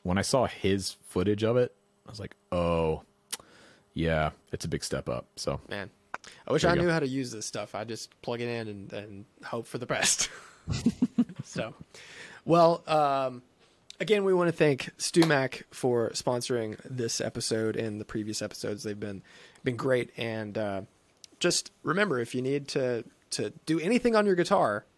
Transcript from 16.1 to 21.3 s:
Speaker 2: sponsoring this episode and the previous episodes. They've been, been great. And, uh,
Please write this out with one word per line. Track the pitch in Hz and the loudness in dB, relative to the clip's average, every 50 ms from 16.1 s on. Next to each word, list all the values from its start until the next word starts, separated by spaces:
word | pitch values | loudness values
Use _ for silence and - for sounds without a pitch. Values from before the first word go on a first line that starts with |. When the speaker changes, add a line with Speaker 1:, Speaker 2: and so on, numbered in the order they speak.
Speaker 2:
sponsoring | - - - - 123 123 120 - 131 120 113 107 107 - - | -2 -4 -2 -2 -2 -2 0 0 -2 -2 -2 -4 -6 -10 -12
this | - 135 127 117 117 - - 117 | -10 -6 -4 -4 -4 -2 -2 -4
episode | 113 - 117 113 - 120 113 110 110 110 | -4 -4 -4 -4 -2 0 0 0 0 0
and | 117 113 113 104 104 | -2 -4 -4 -4 -6
the | 107 | -8
previous | - - 113 107 107 107 - 107 | -8 -6 -6 -6 -4 -6 -6 -6
episodes. | 101 - - - 107 104 101 - | -8 -8 -6 -6 -6 -6 -6 -6
They've | 110 104 104 | -8 -8 -6
been, | 107 104 101 95 - - - - - - - - - | -8 -8 -10 -10 -14 -16 -20 -20 -20 -20 -14 -6 -4
been | 135 127 | -4 -2
great. | 113 120 135 131 123 120 - - - | -2 0 2 2 2 0 -2 -6 -6
And, | 120 117 110 110 110 104 101 113 | -6 -4 -4 -6 -6 -6 -4 -4
uh, | 107 101 98 95 95 - _ _ _ _ _ _ - - | -4 -4 -4 -6 -8 -10 _ _ _ _ _ _ -20 -20